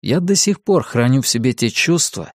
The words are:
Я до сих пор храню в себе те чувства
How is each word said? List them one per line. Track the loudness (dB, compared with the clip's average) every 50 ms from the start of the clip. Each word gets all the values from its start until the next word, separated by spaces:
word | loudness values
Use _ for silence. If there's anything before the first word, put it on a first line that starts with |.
Я | -2 0 -2 0
до | 2 0 0
сих | 0 2 0 -2 -2
пор | _ 0 0 0 0
храню | 0 0 0 2 4 2 2
в | 2 0
себе | -2 0 0 0 0
те | 0 -2 -2
чувства | 0 -2 0 0 2 0 0 -2 -4 -10 -14 -14